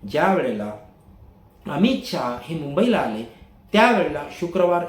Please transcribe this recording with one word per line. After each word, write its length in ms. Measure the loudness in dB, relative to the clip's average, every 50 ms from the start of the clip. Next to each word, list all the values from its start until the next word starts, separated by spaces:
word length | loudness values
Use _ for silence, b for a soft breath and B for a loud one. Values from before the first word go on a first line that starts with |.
| -10 -4
ज्या 220 | 0 2 4 4 4
वेळेला 380 | 2 0 -2 -2 -4 -6 -8 -10 -12 -16 -20 -20 _ _ -20 -20 -20 -20 -20 -20 _ _ _ _ _ -10 -4
अमित 380 | 0 2 2 2 2 0 -4
शहा 300 | -4 -4 -4 -4 -4 -6 -8
हे 180 | -8 -8 -8 -6
मुंबईला 380 | -6 -2 0 2 2 2 2
आले, 260 | 0 0 -2 -6 -8 -10 -12 -16 -20 -20 -20 -20 -20 -6 0 2
त्यावेळेला 500 | 4 4 4 4 2 0 -2 -4 -6 -8 -10
शुक्रवार, 540 | -10 -8 -6 -2 0 2 2 4 2 2 0